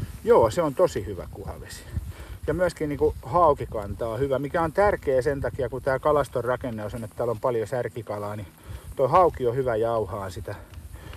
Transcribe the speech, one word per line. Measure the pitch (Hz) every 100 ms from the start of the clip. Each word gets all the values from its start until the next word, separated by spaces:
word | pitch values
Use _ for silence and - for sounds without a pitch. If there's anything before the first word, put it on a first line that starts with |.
| - -
Joo, | - 220 113
se | 143
on | 156 135
tosi | 180 117 98
hyvä | 87 82
kuhavesi. | - 85 85 - - - - - - - - -
Ja |
myöskin | 160 175 - 151
niinku | 139 151 -
haukikanta | 117 170 165 139 117 113 101 101 117
on | 110
hyvä, | 139 139
mikä | 139 175
on | 165
tärkeä | 185 208 180 - 131
sen | 131 139
takia, | 127 - 123
kun | 127
tää | 135 131
kalaston | 151 151 131 131
rakenne | 120 123 135 110 104
on |
sen, | 117
että | 113 -
täällä | 120
on | 110
paljon | 131 117 107
särkikalaa, | 127 117 123 110 104 104 104
niin | 92 - - - - -
toi | 131
hauki | 170 170 - 123
on | 127
hyvä | 127 110
jauhaa | 117 117 98 107 95
sitä. | 98 101 95 - - - - -